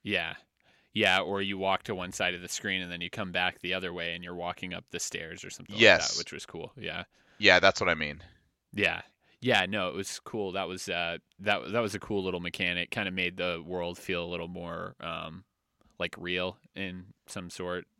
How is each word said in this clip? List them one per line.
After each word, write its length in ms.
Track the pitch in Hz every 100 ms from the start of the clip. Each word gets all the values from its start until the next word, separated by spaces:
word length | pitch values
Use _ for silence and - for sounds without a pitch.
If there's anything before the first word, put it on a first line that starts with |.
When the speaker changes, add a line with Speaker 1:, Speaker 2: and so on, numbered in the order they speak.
| 101
Speaker 1:
Yeah. 300 | 92 82 - _ _ _ _ _
Yeah, 280 | 107 98 95
or 200 | 90 98
you 160 | 98 95
walk 260 | 95 95
to 120 | - 92
one 160 | 90
side 220 | - 90 90
of 60 |
the 80 | 90
screen, 320 | - 104 95
and 100 | 90
then 100 | 87
you 80 | 87
come 200 | - 95
back 280 | 90 90 -
the 120 | 87 92
other 180 | 92
way, 220 | 87 85 85
and 80 |
you're 120 | 87 87
walking 380 | 87 - 92
up 120 | 87 -
the 80 | 87
stairs 440 | - - 80 82 -
or 60 |
something 280 | - - 104
like 140 | 110
Speaker 2:
Yes. 40 | 85
Speaker 1:
that, 180 | 78 -
which 160 | -
was 120 | 71 -
cool. 280 | 82 - -
Yeah. 280 | 82 85 - _ _ -
Speaker 2:
Yeah, 200 | 101 90
that's 200 | 95 -
what 100 | 92
I 60 | 80
mean. 280 | 73 76 - _ _ _ _
Speaker 1:
Yeah. 280 | 101 92 85 - _ _ -
Yeah, 260 | 123 107 92
no, 220 | 104 92
it 60 | 80
was 240 | 98 -
cool. 320 | - 113 98
That 140 | 95 87
was, 220 | 92 -
uh, 300 | 85 85 85 _ -
that, 320 | 101 98 65
that 80 | 113
was 140 | 110
a 60 | 101
cool 240 | - 101
little 160 | 92 90
mechanic. 500 | 87 - 90 87 85
Kinda 220 | 113 98
made 260 | 92 90 92
the 240 | 90 85 82
world 320 | 92 87 87
feel 260 | - 87 85
a 20 |
little 160 | 87 85
more, 480 | 90 85 85 87 -
um, 460 | 82 82 80 87 - _ _ _ _ -
like, 160 | 87 -
real 420 | 87 90 92 - _ -
in 380 | 95 90 95 - -
some 220 | 101 87
sort, 380 | - 90 90 -